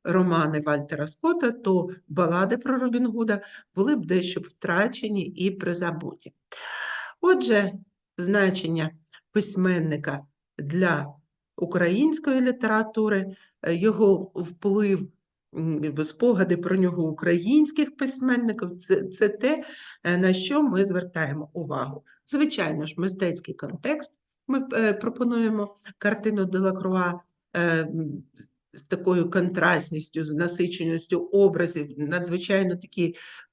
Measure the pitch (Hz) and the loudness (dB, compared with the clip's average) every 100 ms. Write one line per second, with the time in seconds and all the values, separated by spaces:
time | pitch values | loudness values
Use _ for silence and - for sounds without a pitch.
0 | - 190 185 165 151 156 151 147 147 147 | 0 2 4 4 2 0 0 -2 -2 -6
1 | 151 - 330 339 240 240 190 185 185 - | -6 -2 0 2 0 0 0 2 0 -8
2 | - 156 170 175 196 247 262 254 247 247 | -8 -2 0 2 0 0 -2 0 0 0
3 | 247 226 220 202 - - _ 185 233 269 | 0 0 -2 -2 -4 -20 _ -2 0 0
4 | 160 180 180 - - _ 175 175 233 - | 0 -2 0 -6 -10 _ -2 0 0 -2
5 | 214 202 165 - 190 190 175 175 175 156 | -4 -4 -4 -2 -2 -2 -4 -2 -4 -4
6 | 143 - - _ _ - - - - - | -10 -12 -20 _ _ -16 -12 -10 -8 -8
7 | - - 349 311 240 208 190 190 - _ | -12 0 4 4 6 4 2 -4 -16 _
8 | _ - 180 202 185 185 160 165 156 - | _ -6 0 4 4 2 -2 -2 -2 -6
9 | _ - _ 214 202 185 185 175 160 151 | _ -20 _ -2 0 0 2 2 0 -2
10 | 151 143 - _ _ - 143 175 180 147 | -4 -8 -10 _ _ -12 -4 0 2 0
11 | 143 - _ _ _ - 175 185 170 202 | -4 -14 _ _ _ -8 -4 0 2 2
12 | 311 311 285 262 254 247 220 220 220 220 | 2 2 0 2 2 0 0 0 0 0
13 | 214 196 190 190 _ _ 165 170 214 208 | 2 0 -2 -10 _ _ -4 2 2 4
14 | 202 185 185 - 175 - 202 202 202 190 | 4 4 0 -8 -8 -4 0 2 2 0
15 | - _ _ _ _ - 160 151 151 143 | -2 _ _ _ _ -6 -4 -2 -4 -4
16 | 151 - 240 196 175 175 180 190 180 175 | -6 2 2 4 2 2 2 2 2 2
17 | 160 156 170 175 190 285 294 - 285 - | -2 0 2 2 4 4 4 2 -2 -2
18 | 269 262 262 247 226 208 175 180 - 190 | -4 -2 0 2 0 -2 -6 -8 0 0
19 | 190 - 208 208 254 311 - - - - | 0 0 0 2 0 0 -4 -16 -20 -8
20 | 175 180 185 185 - 285 285 190 196 180 | -2 2 4 2 2 2 2 2 2 0
21 | 180 165 147 151 151 185 143 139 127 143 | -4 -4 -4 -4 -8 -8 -6 -6 -6 -10
22 | _ _ - 285 302 - 160 156 151 - | _ _ -6 0 0 0 -2 -2 -6 -4
23 | 190 190 175 170 - - 143 180 254 302 | -4 -2 -2 -2 -10 -12 -10 -6 -4 -4
24 | - _ _ _ - 262 262 233 220 202 | -6 _ _ _ -4 -4 -2 0 0 0
25 | 233 - 240 233 220 214 202 - - - | -4 -2 0 2 0 0 -4 -10 -20 -4
26 | 208 214 214 208 190 185 190 190 190 185 | -2 0 -2 0 0 0 0 0 0 0
27 | 175 175 _ _ _ 175 170 160 156 160 | 0 -4 _ _ _ 0 2 2 0 -4
28 | 151 185 - _ - _ _ - - 180 | -6 -8 -14 _ -20 _ _ -20 -6 -2
29 | 185 180 175 190 175 180 170 160 - 156 | 2 2 2 2 0 2 2 2 0 -8
30 | - 160 151 151 170 175 170 - 165 165 | -6 -6 -4 -2 -2 0 -2 -2 -2 -2
31 | - 175 - 196 196 165 170 160 147 147 | -2 -4 2 6 6 4 -2 -2 -8 -6
32 | 147 175 175 180 180 196 185 175 - - | -4 -2 -2 -4 0 2 2 -2 -8 -2
33 | 170 - - - - | -2 -2 -18 -20 -4